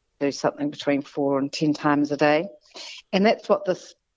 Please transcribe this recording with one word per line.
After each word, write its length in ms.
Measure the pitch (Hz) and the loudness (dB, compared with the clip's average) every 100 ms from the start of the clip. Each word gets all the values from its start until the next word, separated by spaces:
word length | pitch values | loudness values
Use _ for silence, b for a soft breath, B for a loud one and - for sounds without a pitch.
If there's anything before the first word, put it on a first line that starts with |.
| _ - | _ -4
do 120 | 143 | -4
something 380 | 131 - - 147 | 0 -4 -2 -6
between 320 | 147 - 139 | -4 -2 -2
four 380 | 139 151 139 139 | -2 -4 0 0
and 120 | 139 | -2
ten 220 | - 156 | 0 0
times 380 | 147 151 143 147 | 2 2 2 0
a 60 | 143 | 2
day. 280 | 151 151 190 - B B B B - | 2 2 0 -12 B B B B -2
And 140 | 190 214 | 2 4
that's 240 | - - | 2 2
what 160 | 196 185 | 0 2
this, 300 | 170 - - _ | -4 -6 -20 _